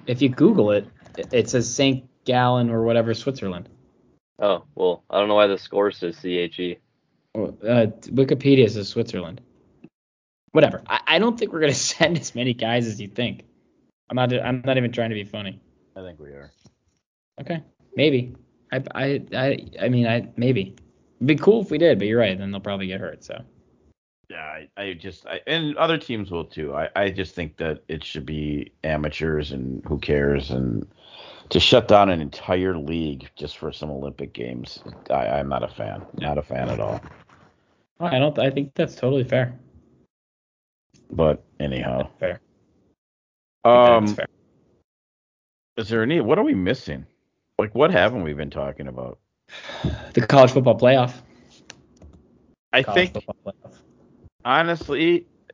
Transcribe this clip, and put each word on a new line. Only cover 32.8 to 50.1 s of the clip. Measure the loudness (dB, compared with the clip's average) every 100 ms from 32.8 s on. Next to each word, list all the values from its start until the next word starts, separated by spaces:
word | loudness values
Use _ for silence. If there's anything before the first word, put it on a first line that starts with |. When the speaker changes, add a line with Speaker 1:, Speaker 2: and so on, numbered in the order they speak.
| -4 -4 -4 -6 -14 -14
Speaker 3:
just | -14 -10
for | -12
some | -10 -10
Olympic | -10 -10 -10 -12
games, | -10 -10 -10 -14 -18 -20 -16 -6
I, | -4 -2
I'm | -2 -4
not | -4
a | -6
fan. | -8 -10 -10 -14 -10
Not | -6 -6
a |
fan | -6 -6 -6
at | -4
all. | -6 -8 -12 -20 _ _ _ _ _ _ _ -8
Speaker 1:
I | -2 0
don't, | 0 0
I | -2
think | -2 -6 -4
that's | -4 -2
totally | -2 0
fair. | 0 0 -2 -6 -20 -20 _ _ _ _ _ _ _ _ _ _ _ _ -10
Speaker 3:
But | 0 2 2 _ -10
anyhow. | -6 -6 -4 -4 -6 -6
Speaker 1:
That's |
fair. | -8 -8 _ _ _ _ _ _ _ _ _ _ _ _
Speaker 3:
Um, | 8 10 10 8 4
Speaker 1:
That's | -2
fair. | -6 _ _ _ _ _ _ _ _ _ _ _ _ _ _ -10
Speaker 3:
is | -4
there | 0
any, | 2 2
what | 2 2
are |
we | 2
missing? | 0 0 -2 -6 -12 -12 _ _ _ _ -6
Like, | -4
what | 2 2
haven't | 4 2 2
we | -6
been | -6 -8
talking | -8 -8 -8 -12
about? | -12 -12 -14 _ _ _ -20 -16 -8 -6 -8 -4